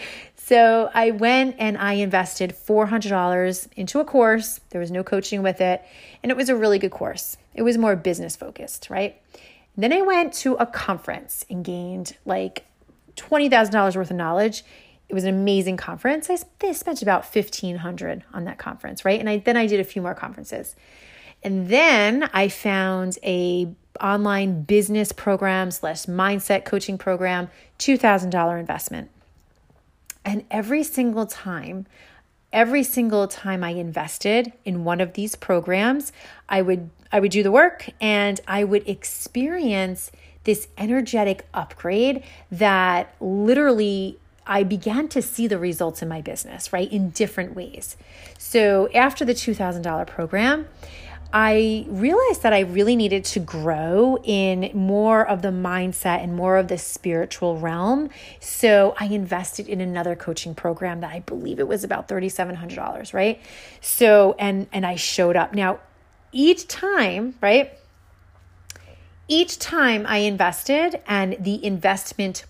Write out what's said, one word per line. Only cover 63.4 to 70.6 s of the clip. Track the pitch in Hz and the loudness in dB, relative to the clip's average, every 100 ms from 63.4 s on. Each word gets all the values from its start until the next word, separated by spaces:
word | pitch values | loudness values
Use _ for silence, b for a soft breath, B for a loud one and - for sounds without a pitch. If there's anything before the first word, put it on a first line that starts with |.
| B B B B | B B B B
So, | - - 226 208 196 - | -4 4 8 10 8 4
and, | 202 196 202 | -2 -2 -4
and | 196 180 | -4 -4
I | 180 | -4
showed | - - 175 175 | -4 2 2 4
up. | 165 | 0
Now, | 202 190 208 - _ _ _ _ | 0 0 -2 -8 _ _ _ _
each | 254 302 370 - | 2 4 4 0
time, | - 381 381 202 180 247 254 | -6 -2 2 0 0 -6 0
right, | 302 247 277 - _ _ _ _ _ _ - - - - b b b b - | 4 4 4 -6 _ _ _ _ _ _ -20 -20 -20 -20 b b b b 0
each | 320 349 - | 2 2 -2
time | - 339 262 214 208 | -4 2 2 2 0
I | 208 | 0
invested | 208 196 180 170 | 0 2 0 0